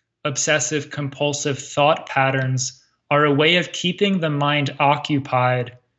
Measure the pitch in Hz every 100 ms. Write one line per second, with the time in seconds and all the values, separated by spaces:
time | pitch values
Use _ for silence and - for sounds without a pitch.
0 | _ _ 151 135 - 151 - 151 139 -
1 | 143 - 147 143 151 135 - - 147 160
2 | - 139 135 135 131 131 - - _ _
3 | - 147 147 143 156 175 170 - 180 175
4 | 202 190 160 143 143 147 139 - 143 -
5 | - 147 135 131 127 127 120 - _